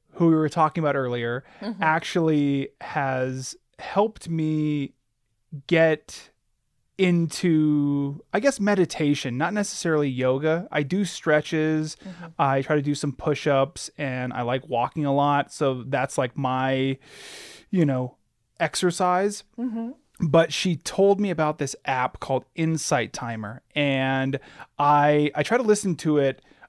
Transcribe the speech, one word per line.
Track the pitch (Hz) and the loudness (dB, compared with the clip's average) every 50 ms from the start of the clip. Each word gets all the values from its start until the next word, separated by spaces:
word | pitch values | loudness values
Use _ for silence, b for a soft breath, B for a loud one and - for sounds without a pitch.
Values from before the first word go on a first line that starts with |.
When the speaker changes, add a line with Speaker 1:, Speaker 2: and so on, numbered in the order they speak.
| _ _ - | _ _ -2
Speaker 1:
who | - 175 165 | 2 4 4
we | 160 | 4
were | 156 156 147 | 4 2 0
talking | - 170 156 156 - 170 160 | 2 2 2 2 2 0 0
about | 147 139 | 0 0
earlier, | 139 135 123 123 120 117 117 120 127 - B B B | 0 -2 -2 -2 -4 -4 -4 -4 -6 -8 B B B
Speaker 2:
Mm-hmm. | 196 208 220 185 196 | -10 -10 -6 -2 0
Speaker 1:
actually | 156 156 165 165 - - 180 165 160 156 147 143 143 139 139 135 - _ - | 2 2 2 0 -2 -2 0 2 2 4 2 2 2 0 0 -2 -6 _ -14
has | - - - 160 139 135 131 127 131 131 131 131 131 - - - _ _ _ - | -14 -8 -6 -4 -2 -2 -2 -2 -2 -4 -4 -6 -8 -12 -14 -16 _ _ _ -16
helped | - - - 190 208 220 220 - - 170 | -12 -4 0 0 0 0 0 -8 -8 -6
me | 165 160 156 156 156 156 151 151 147 147 139 - _ _ _ _ _ _ _ _ _ _ _ _ - 143 - - | -4 -2 0 0 0 0 0 0 -2 -2 -4 -6 _ _ _ _ _ _ _ _ _ _ _ _ -16 -14 -4 0
get | 175 165 165 160 156 151 _ - - - - - _ _ _ _ _ _ _ _ _ _ _ _ _ - | 4 4 6 4 4 0 _ -10 -20 -20 -20 -20 _ _ _ _ _ _ _ _ _ _ _ _ _ 2
into, | 190 180 175 170 170 160 - - - 175 160 156 156 151 151 147 143 143 143 143 143 139 143 165 - _ - | 2 4 4 4 2 0 -2 -2 0 2 4 4 4 4 2 2 2 0 0 0 -2 -4 -6 -8 -8 _ -2
I | 202 | 0
guess, | 220 277 269 - | 2 0 0 0
meditation, | 196 208 208 190 185 - - - 160 147 147 139 - 135 120 127 | 0 2 2 2 2 0 0 0 0 0 0 0 -2 -4 -4 -2
not | 151 170 208 | -2 -2 -2
necessarily | - - - - - - 170 160 151 147 143 | -2 -4 -4 -4 -4 -2 0 0 2 0 0
yoga. | 131 123 127 127 131 135 151 156 160 170 180 - | 0 0 0 2 2 2 2 0 0 0 -2 -4
I | - 151 147 | -2 -2 -2
do | 135 175 196 208 | 0 0 -2 -2
stretches. | 175 - - - 165 151 151 147 - - 156 156 156 156 156 156 156 - - - | -2 -4 -4 0 2 2 2 2 0 -2 0 0 0 0 -2 -2 -4 -8 -12 -16
Speaker 2:
Mm-hmm. | 196 180 170 175 170 165 - | -18 -16 -16 -16 -8 -2 0
Speaker 1:
I | 147 139 135 139 | 0 2 2 0
try | 135 - 156 | 0 0 0
to | 151 | 0
do | 143 147 143 | 0 0 -2
some | - - 147 127 | -2 -2 -6 -6
push-ups, | - - 156 147 143 - 151 143 135 135 139 - - - - - - | -4 -2 -4 -2 -2 0 2 2 2 2 0 -2 -8 -14 -12 -10 -8
and | 156 135 127 127 127 127 120 | -6 -6 -6 -6 -6 -6 -6
I | 120 123 | -4 -4
like | 120 123 131 - - | -2 -4 -4 -4 -4
walking | 127 120 120 127 - 160 151 | -2 -2 -2 -2 -2 -2 -2
a | 143 139 | 0 2
lot. | 139 143 147 143 143 143 - | 2 2 2 2 2 0 -2
So | - - 156 135 131 127 120 127 | -4 -2 0 0 0 -2 -4 -4
that's, | 135 131 127 139 - - | -2 -2 -2 -2 -2 -2
like, | 135 123 - 147 | -2 -2 -2 -4
my, | 139 127 131 131 131 131 135 131 131 135 135 - B B B B B B B B B B B B B B | -2 -2 0 0 0 0 0 0 0 0 -2 -4 B B B B B B B B B B B B B B
you | - 185 165 | 0 2 2
know, | 143 135 127 127 123 - _ _ _ _ _ _ _ _ - | 2 2 0 -4 -6 -8 _ _ _ _ _ _ _ _ -4
exercise. | 165 156 - - - 180 170 - 185 180 180 180 196 208 202 - - _ _ - | -4 -4 -2 0 0 0 0 0 0 2 2 2 0 0 -4 -6 -14 _ _ -8
Speaker 2:
Mm-hmm. | 233 254 220 226 226 233 277 - _ _ _ - - 160 | -8 -6 -6 -6 -8 -8 -10 -14 _ _ _ -4 -2 2
Speaker 1:
But | 139 165 165 160 - | 4 4 4 4 0
she | - - 185 170 | -2 -2 -2 -2
told | - - - - - 196 196 202 190 | -2 -4 -6 0 2 4 4 4 4
me | 208 196 | 0 -2
about | 175 160 160 151 151 - | 0 0 0 0 0 -2
this | 147 135 - - - | -4 -6 -6 -8 -6
app | - 131 127 127 127 - - | -4 -2 -2 -2 -2 -4 -6
called | - - 135 127 - _ _ | -6 -4 -4 -4 -4 _ _
Insight | - 160 160 160 151 - - 160 127 113 - - | -2 -2 0 0 -2 -2 0 0 0 0 -2 -6
Timer, | - - 117 117 110 110 101 117 127 - _ - | -10 -10 -8 -8 -8 -8 -10 -12 -14 -16 _ -4
and | 151 147 143 135 135 131 131 135 135 135 135 135 131 B B B B B B B - | -2 0 0 0 0 0 0 0 -2 -2 -2 -4 -4 B B B B B B B 0
I, | 143 147 147 147 147 147 151 151 147 151 - | 2 4 6 6 6 4 4 4 2 0 0
I | 151 147 | -2 -2
try | - 220 247 | 0 0 2
to | 240 | 4
listen | 214 214 208 - 196 170 - | 2 2 2 2 -4 -4 -2
to | - 165 151 147 | -2 0 2 2
it | 139 135 131 - _ b b b b | 2 0 0 -4 _ b b b b